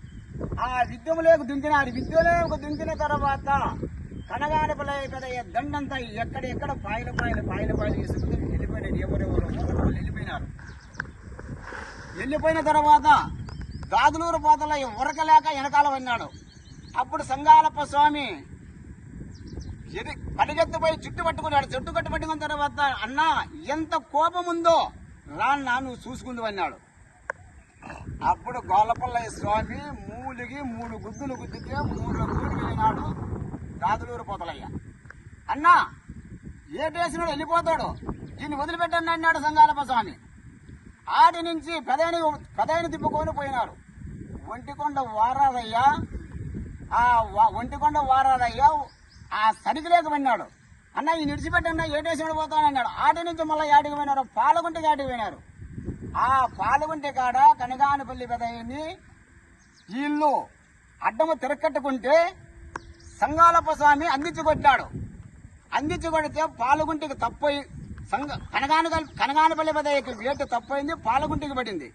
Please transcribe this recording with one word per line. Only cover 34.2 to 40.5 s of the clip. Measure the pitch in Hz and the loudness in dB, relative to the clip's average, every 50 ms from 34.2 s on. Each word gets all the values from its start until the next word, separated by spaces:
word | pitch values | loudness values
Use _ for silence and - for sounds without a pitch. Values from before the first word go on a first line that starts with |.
| 226 | -10
పోతలయ్య. | 208 202 185 170 170 156 135 - - - - - - - - - - - - - - - - - - | -10 -10 -8 -8 -10 -10 -10 -12 -12 -12 -12 -12 -14 -18 -20 -20 -20 -20 -20 -20 -20 -20 -16 -8 -6
"అన్నా, | 285 269 302 339 359 311 - - - - - - - - - - - - - - - - - - 294 370 294 | -4 2 6 6 6 6 6 0 -6 -14 -18 -16 -16 -16 -16 -16 -16 -16 -16 -16 -18 -18 -16 -12 -8 -6 -4
ఏటేసినాడు | 320 311 349 349 339 269 339 339 339 | -4 -2 -2 -4 -2 -2 -2 -2 -2
వెళ్ళిపోతాడు, | 285 285 311 285 339 339 330 330 320 269 226 165 - - - - - - - - - | -2 -4 -2 0 0 2 2 2 0 0 0 -4 -6 -8 -10 -10 -10 -10 -12 -14 -12
దీన్ని | - 269 302 294 | -10 -8 -6 -4
వదిలిపెట్టండి" | 269 285 320 330 339 339 330 330 339 330 330 | -4 -4 -4 -2 -2 -2 0 0 0 0 0
అన్నాడు | 330 330 330 330 330 320 | -2 2 2 2 2 2
సంగాలప్ప | 277 302 302 311 302 302 294 285 277 | 0 2 6 8 8 8 6 2 -2
స్వామి. | 254 254 233 214 180 131 - - - - - - - | 0 0 0 0 -2 -6 -14 -20 -20 -20 -20 -20 -20